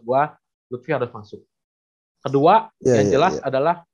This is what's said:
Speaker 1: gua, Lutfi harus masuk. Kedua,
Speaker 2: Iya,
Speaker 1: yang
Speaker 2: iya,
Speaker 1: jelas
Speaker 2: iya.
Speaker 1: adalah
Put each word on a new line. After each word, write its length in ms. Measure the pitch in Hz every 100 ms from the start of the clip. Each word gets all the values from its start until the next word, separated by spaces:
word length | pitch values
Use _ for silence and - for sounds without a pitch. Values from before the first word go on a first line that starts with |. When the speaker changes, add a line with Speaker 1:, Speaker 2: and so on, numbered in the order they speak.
| 117
Speaker 1:
gua, 320 | 131 151 - _ _ _
Lutfi 240 | 123 -
harus 160 | 139 120
masuk. 320 | 110 101 101 _ _ _ _ _ _ _ _
Kedua, 480 | 135 139 160 220 - _
Speaker 2:
Iya, 240 | 131 117
Speaker 1:
yang 60 | 101
Speaker 2:
iya, 40 | 135
Speaker 1:
jelas 160 | 175 151
Speaker 2:
iya. 140 | 135
Speaker 1:
adalah 260 | 131 156 170 -